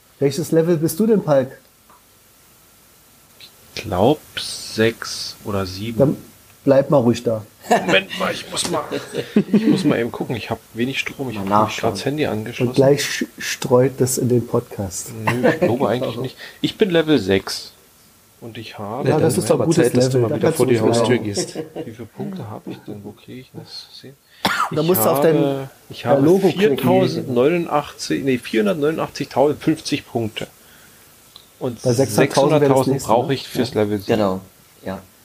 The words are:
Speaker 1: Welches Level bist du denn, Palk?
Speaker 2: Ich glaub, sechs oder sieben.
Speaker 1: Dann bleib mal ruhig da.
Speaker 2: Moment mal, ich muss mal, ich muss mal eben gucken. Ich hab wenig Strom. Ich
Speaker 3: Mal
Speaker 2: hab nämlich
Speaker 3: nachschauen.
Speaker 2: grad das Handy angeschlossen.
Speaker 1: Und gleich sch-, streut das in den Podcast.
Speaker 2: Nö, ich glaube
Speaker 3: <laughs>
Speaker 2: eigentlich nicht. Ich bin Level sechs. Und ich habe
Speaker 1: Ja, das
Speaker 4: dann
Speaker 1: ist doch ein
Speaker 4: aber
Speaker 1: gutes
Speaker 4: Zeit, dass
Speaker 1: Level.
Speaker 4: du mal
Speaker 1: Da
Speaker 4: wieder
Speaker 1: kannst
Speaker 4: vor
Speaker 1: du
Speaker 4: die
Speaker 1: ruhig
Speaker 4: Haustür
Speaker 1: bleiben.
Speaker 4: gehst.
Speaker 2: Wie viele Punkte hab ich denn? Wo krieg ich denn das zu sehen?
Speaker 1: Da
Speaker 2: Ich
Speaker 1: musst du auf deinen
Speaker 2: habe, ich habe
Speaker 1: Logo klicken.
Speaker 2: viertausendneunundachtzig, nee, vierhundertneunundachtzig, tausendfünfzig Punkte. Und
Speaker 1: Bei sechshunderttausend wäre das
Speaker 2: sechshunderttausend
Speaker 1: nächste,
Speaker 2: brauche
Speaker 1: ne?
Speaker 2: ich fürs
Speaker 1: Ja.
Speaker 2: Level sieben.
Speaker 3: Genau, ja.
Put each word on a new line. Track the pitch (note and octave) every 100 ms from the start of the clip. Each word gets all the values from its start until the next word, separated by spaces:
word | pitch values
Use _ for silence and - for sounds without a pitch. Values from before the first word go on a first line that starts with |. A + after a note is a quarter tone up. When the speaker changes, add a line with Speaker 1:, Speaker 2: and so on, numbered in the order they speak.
| _ -
Speaker 1:
Welches | C#3 C3+ D#3
Level | D#3+ D#3+ F3
bist | D#3+ -
du | A3
denn, | G#3+
Palk? | - C#3 C3 - _ _ _ - _ _ _ _ _ _ _ _ _ _ _ _ _ -
Speaker 2:
Ich | - - - -
glaub, | F#2+ F2+ A2 D#3 - -
sechs | - - - - A2+ A2+ - - - - -
oder | G2+ F#2+
sieben. | F#2 A2 A2+
Speaker 1:
Dann | C#3 - - - _ _
bleib | - C3 C#3
mal | D3
ruhig | A#2 A#2
da. | - A2 G#2+ _ - A3 F#3
Speaker 2:
Moment | F#3+ F#3+ F#3
mal, | E3+
ich | E3+ -
muss | - -
mal, | D#3+ D3 C#3+ - C3+ A#2+ - E3+
ich | G3+ A3
muss | -
mal | D3 A#2+
eben | A#2
gucken. | - D3 A#2+
Ich | -
hab | A2+ -
wenig | A2 B2 C3
Strom. | - F#2+ C3+
Ich | G#2+
Speaker 3:
Mal |
Speaker 2:
hab | G2
nämlich | G#2 G#2+
Speaker 3:
nachschauen. | - A#2
Speaker 2:
grad | G2+
das | -
Handy | D3 C3+
angeschlossen. | G#2+ A2+ A#2+ B2
Speaker 1:
Und | B2+
gleich | C3+ C#3
sch-, | - - - -
streut | - - - B2 C3 C3
das | B2+ -
in | B2+
den | A#2+ A2+
Podcast. | A#2+ A#2+ - G2 - - A2+ A2
Speaker 2:
Nö, | A#2+ B2+
ich | D#3+
glaube | - A#2+ B2+
Speaker 3:
<laughs> |
Speaker 2:
eigentlich | A#2+ B2+ A2+
nicht. | C3 - - -
Ich | C#3+ -
bin | G#3+
Level | E3 D#3 D3
sechs. | G2 G2 - - - - _ _ _ _ _ _
Und | A#2+ A#2
ich | A2 -
habe | G3+ G#3+ C3+
Speaker 1:
Ja, | C#3+
das | D#3+ -
Speaker 4:
dann |
Speaker 1:
ist | -
doch | D#3
ein |
Speaker 4:
aber | D#3+
Speaker 1:
gutes | E3 A#2+
Speaker 4:
Zeit, | B2
dass | B2+
Speaker 1:
Level. |
Speaker 4:
du | C3
mal | A#2
Speaker 1:
Da | A2
Speaker 4:
wieder | D#3+
Speaker 1:
kannst | D#3
Speaker 4:
vor | B2+
Speaker 1:
du |
Speaker 4:
die | A#2
Speaker 1:
ruhig | A2 A#2
Speaker 4:
Haustür | A2+ A#2+
Speaker 1:
bleiben. | G#2+
Speaker 4:
gehst. | G2+ E3+ - D#3 - A#2+
Speaker 2:
Wie |
viele | A2 A2
Punkte | - G3+ F#3+ A2+
hab | G#2+ -
ich | - -
denn? | G#2
Wo | G2+
krieg | G2+ - A#2+
ich | C3
denn | D3+
das | D#3+ - -
zu | -
sehen? | B2 C#3 _ - - - -
Speaker 1:
Da | D#3
Speaker 2:
Ich | D#3
Speaker 1:
musst | F#3+
du | G#3+
auf | C3+
deinen | D#3+ D3+
Speaker 2:
habe, | C#3 C#3 C3+ - -
ich | - A#2
habe | C#3
Speaker 1:
Logo | C#3+ F#3+ F#3+
klicken. | E3 G#3 C3+
Speaker 2:
viertausendneunundachtzig, | B2+ F#3+ F#3 - A2+ A#2+ C3+ F3 E3+ D3 C#3+ - - D#3
nee, | C3+ B2+
vierhundertneunundachtzig, | - A3 G#3 E3+ D3 D#3+ D3 - C#3+
tausendfünfzig | - C#3+ C#3+ - D#3 - C#3+ -
Punkte. | A#2+ A2 - - - - - - - - _ _ - - -
Und | C#3 G#2+
Speaker 1:
Bei | C3
sechshunderttausend | A#2+
wäre | C3+
das | G#2+
Speaker 2:
sechshunderttausend | C3 - C#3+ D3+ C#3 C3 -
Speaker 1:
nächste, | C3+ -
Speaker 2:
brauche | A2+ C#3+
Speaker 1:
ne? |
Speaker 2:
ich | - -
fürs | - A#2+
Speaker 1:
Ja. | G#2+
Speaker 2:
Level | G#2 G#2
sieben. | G2 A2+
Speaker 3:
Genau, | G2+ F#2+ F#2 _ _ _ -
ja. | F#2+ F2+ _